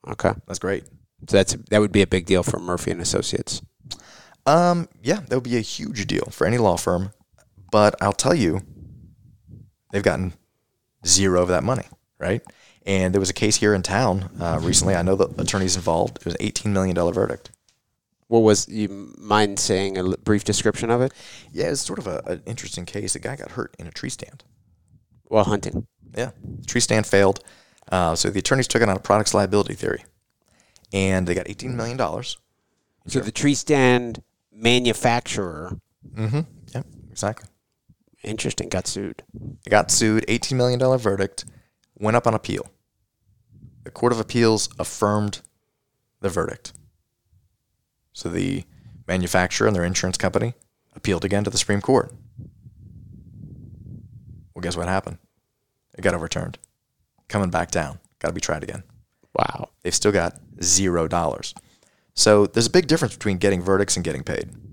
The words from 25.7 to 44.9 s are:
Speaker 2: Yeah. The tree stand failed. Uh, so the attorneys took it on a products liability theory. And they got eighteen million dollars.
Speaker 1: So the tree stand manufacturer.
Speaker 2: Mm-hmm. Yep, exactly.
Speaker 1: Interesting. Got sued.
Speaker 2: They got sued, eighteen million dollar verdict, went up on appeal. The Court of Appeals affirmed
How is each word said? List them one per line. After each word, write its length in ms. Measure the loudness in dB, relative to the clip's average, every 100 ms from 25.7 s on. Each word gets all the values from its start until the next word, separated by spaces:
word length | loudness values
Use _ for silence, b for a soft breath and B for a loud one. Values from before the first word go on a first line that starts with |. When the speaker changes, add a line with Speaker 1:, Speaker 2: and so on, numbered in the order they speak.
| -8 -10 _ -14 -8
Speaker 2:
Yeah. 140 | -8 -8
The 220 | -16 -14 -4
tree 160 | -2
stand 240 | 2 0 4
failed. 360 | 4 4 2 b b b b -4
Uh, 240 | 0 0 0
so 140 | -2
the 80 | -2
attorneys 280 | 0 0 2
took 140 | 2
it 80 | 2
on 80 | 0
a 20 |
products 340 | 2 2 4 2
liability 400 | 2 2 0 -4
theory. 280 | -6 -6 -10 _ _ _ _ b b b _
And 360 | 0 2 2 2
they 80 | -2
got 140 | -4
eighteen 280 | -10 -8 -6
million 180 | -6 -4
dollars. 420 | -4 -4 -10 -14 _ _ _ _ _ _ -6
Speaker 1:
So 120 | -4
the 100 | -4
tree 240 | -2 0 0
stand 680 | 2 4 6 4 0 -10 _ _ _
manufacturer. 1300 | 0 2 4 2 2 0 0 -2 -6 -6 -8 -12 -14 _ _ -18
Speaker 2:
Mm-hmm. 260 | -6 -2 -2 -4 -12 -12
Yep, 120 | -12 -12 -18 -20
exactly. 380 | -6 -6 -6 -16 _ _ _ _ _ _ _
Speaker 1:
Interesting. 440 | -10 -6 -6 -6 -6
Got 180 | -6 -6
sued. 360 | -8 -10 -12 _
Speaker 2:
They 360 | -16 -16 -16 2
got 220 | 4 4
sued, 340 | 2 4 2 0
eighteen 300 | -2 0 0
million 220 | 2 2
dollar 180 | 2 2
verdict, 480 | 2 0 -2 -4 -16 b b b _ _
went 200 | 2 2
up 80 | 2
on 60 |
appeal. 320 | 0 -4 -6 -8 _ _ _ _ _ _ _ _ -20 -20 _
The 80 | -20
Court 220 | -2 0
of 60 | 0
Appeals 500 | 0 2 4 4 -2 -6
affirmed 600 | -10